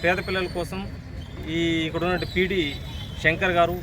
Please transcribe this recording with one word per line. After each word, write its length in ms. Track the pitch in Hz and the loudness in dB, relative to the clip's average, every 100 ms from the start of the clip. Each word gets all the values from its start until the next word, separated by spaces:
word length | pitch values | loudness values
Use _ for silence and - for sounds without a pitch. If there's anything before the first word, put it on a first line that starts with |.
పేద 120 | 170 185 190 | 4 2 0
పిల్లల 200 | 185 180 175 | -2 -2 -2
కోసం 220 | 165 190 202 - - - - - 160 165 | -4 -4 -6 -10 -10 -10 -10 -10 -4 0
ఈ 40 | 165 165 160 | 2 2 0
ఇక్కడ 160 | 160 175 | 0 0
ఉన్నటువంటి 260 | 180 160 | 0 0
పీడీ 280 | 180 185 190 151 139 - - - - | 0 2 2 0 -2 -8 -8 -8 0
శంకర్ 300 | 151 165 185 175 | 2 4 2 6
గారు 180 | 170 175 | 4 2